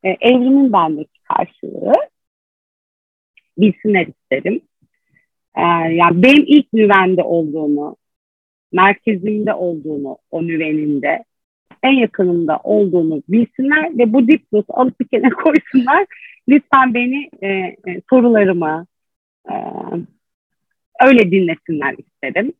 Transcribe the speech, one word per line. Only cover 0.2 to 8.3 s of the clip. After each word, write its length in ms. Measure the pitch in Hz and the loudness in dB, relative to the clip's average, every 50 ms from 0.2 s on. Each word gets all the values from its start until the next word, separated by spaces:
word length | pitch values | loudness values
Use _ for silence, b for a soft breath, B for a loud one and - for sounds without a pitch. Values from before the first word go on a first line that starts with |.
| - 240 254 254 247 262 269 277 277 254 202 | 2 2 2 2 2 2 2 4 4 2 2
bendeki 500 | 185 165 160 156 147 156 - _ _ _ | 0 0 0 -4 -6 -10 -14 _ _ _
karşılığı 720 | - - - - - _ _ - - - - - 202 277 453 605 - _ _ _ _ _ _ _ _ _ _ _ _ _ _ _ _ _ _ _ _ _ _ _ _ _ _ _ _ _ | -4 -4 -4 -4 -6 _ _ -16 -16 -12 -8 -2 0 0 0 0 -4 _ _ _ _ _ _ _ _ _ _ _ _ _ _ _ _ _ _ _ _ _ _ _ _ _ _ _ _ _
bilsinler 500 | - 202 208 - - - 214 202 185 165 | 2 2 2 2 0 -2 0 0 0 -2
isterim. 540 | - - _ _ - 131 - - - 214 339 - _ _ _ _ _ _ _ _ _ _ _ _ _ _ _ _ _ - | -4 -8 _ _ -12 -10 -8 -6 -6 -6 -6 -8 _ _ _ _ _ _ _ _ _ _ _ _ _ _ _ _ _ -6
Ee, 40 | 170 170 170 170 170 165 165 165 | -2 -2 0 0 0 -2 -2 0
yani 300 | 170 170 175 170 175 185 | 2 2 2 4 4 4
benim 200 | 262 285 294 285 | 6 6 4 4
ilk 260 | - 285 302 - _ - | 4 4 2 2 _ 0
nüvende 500 | 226 214 202 202 190 185 185 185 175 - | 2 4 4 4 4 2 2 0 0 0
olduğunu, 720 | - 170 170 160 151 143 160 151 147 147 143 147 151 - - _ _ _ _ _ _ | 0 -2 -2 -2 -4 -6 -6 -4 -4 -4 -4 -4 -8 -12 -16 _ _ _ _ _ _